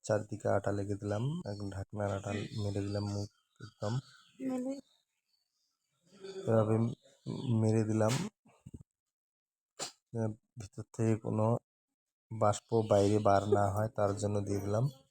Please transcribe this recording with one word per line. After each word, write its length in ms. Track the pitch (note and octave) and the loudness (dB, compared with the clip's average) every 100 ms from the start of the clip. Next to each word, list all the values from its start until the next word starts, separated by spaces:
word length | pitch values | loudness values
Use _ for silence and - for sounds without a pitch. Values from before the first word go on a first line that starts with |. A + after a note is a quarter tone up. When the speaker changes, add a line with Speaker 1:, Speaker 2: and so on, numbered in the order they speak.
| - | 0
Speaker 1:
চারদিকে 420 | G#2+ G#2 G2+ A2 | -2 0 -6 0
আটা 220 | G2+ G2+ | 0 0
লেগে 240 | G2+ G2 G2+ | -2 -4 -4
দিলাম। 280 | G#2 G2+ B2+ E3+ G#2+ | -2 -2 -2 -6 -8
একদম 220 | G2+ G#2 | -6 -6
ঢাকনার 420 | G2 G2 G#2 G2+ | -8 -8 -4 -4
আটা 200 | G2 G2+ | -2 -4
মেরে 500 | G#2 - - G2+ G2+ | -6 -6 -6 -4 -4
দিলাম, 240 | G2+ G2+ G2+ | -4 -4 -4
মুখ 160 | G2+ G#2 _ _ _ | -4 -6 _ _ _
একদম 340 | - _ G#2 B2 - - _ _ | -20 _ -4 -4 -6 -20 _ _
Speaker 2:
মেরে 340 | C4 B3+ B3+ C#4 - _ _ _ _ _ _ _ _ _ _ _ _ - G4 - - | -6 -4 -4 -8 -12 _ _ _ _ _ _ _ _ _ _ _ _ -18 -14 -10 0
Speaker 1:
এভাবে 280 | A2+ G#2+ A2 A#2 - _ _ - G#2+ B2 A2+ | 0 2 2 2 -2 _ _ -10 -8 0 2
মেরে 200 | A2 A2 | 4 4
দিলাম। 300 | G#2+ A2 G#2+ C3 G3 _ _ _ - - - _ _ _ _ _ _ _ _ _ - - _ A#2 A2 G#2+ _ - | 2 2 2 0 -4 _ _ _ -20 -20 -20 _ _ _ _ _ _ _ _ _ -12 -12 _ -4 -4 -4 _ -16
ভিতর 260 | G2+ - A2 | -16 -14 -16
থেকে 200 | - A2+ A2 | -2 2 2
কোনো 280 | A2+ A2 A2 A#2+ _ _ _ _ _ _ _ | 0 0 2 2 _ _ _ _ _ _ _
বাষ্প 380 | A2 G#2+ G#2 _ A2+ G#2+ | 2 2 2 _ 0 4
বাইরে 280 | G#2 G2+ G#2 | 6 6 4
বার 240 | G#2+ G2 G2+ | 6 4 4
না 140 | G#2 G2+ | 2 2
হয়, 160 | G2 A2 | 0 -2
তার 220 | - G2+ G2+ | 0 0 0
জন্য 200 | G#2 G#2 | -2 -2
দিয়ে 200 | G2+ G2+ G2 | -2 -4 0
দিলাম। 200 | G#2 C3+ - _ | 0 0 -4 _